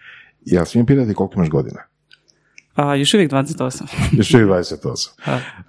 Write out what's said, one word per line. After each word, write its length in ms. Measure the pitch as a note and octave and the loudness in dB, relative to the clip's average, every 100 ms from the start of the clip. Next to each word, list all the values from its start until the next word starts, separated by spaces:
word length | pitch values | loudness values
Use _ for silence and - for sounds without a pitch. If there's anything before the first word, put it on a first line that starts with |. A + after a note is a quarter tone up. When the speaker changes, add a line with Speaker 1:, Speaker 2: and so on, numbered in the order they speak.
| - - - _ - | -20 -20 -20 _ -2
Speaker 1:
Ja 200 | F2+ E2 | 0 0
smijem 200 | A#2 A#2+ | 0 2
pitati 280 | C#3 A#2 | 2 0
koliko 220 | G2 F#2+ G2+ | -2 -2 0
imaš 140 | E2 | 0
godina? 300 | D2 C#2 - - _ _ _ _ _ _ _ _ - | 0 -4 -8 -20 _ _ _ _ _ _ _ _ -4
Speaker 2:
A, 200 | D3 C#3+ | 0 0
još 180 | C#3+ | 2
uvijek 160 | G#3 D#3 | 2 2
dvadeset 320 | C3+ C#3 D#3+ | 0 -2 -4
osam. 260 | B2+ - - - - | -6 -8 -10 -6 0
Speaker 1:
Još 220 | C#3+ A#2 | 2 4
uvijek 140 | B2 G#2 | 6 6
dvadeset 380 | F#2 E2+ D#2+ C2+ | 2 -2 -8 -8
osam. 280 | A#1+ - - - | -8 -10 -10 -6
Speaker 2:
Da. 140 | C2 - - | -6 -6 -16